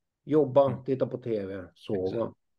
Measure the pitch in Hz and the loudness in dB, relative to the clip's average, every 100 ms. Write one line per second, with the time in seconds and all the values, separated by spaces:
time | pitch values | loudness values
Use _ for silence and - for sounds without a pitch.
0 | _ _ - 151 135 127 139 - - 127 | _ _ 0 2 4 4 4 2 -2 -2
1 | 123 123 120 107 95 98 87 _ - 104 | -2 -4 -4 -4 -4 -10 -14 _ -6 -2
2 | 92 113 110 - _ | -2 -2 -4 -8 _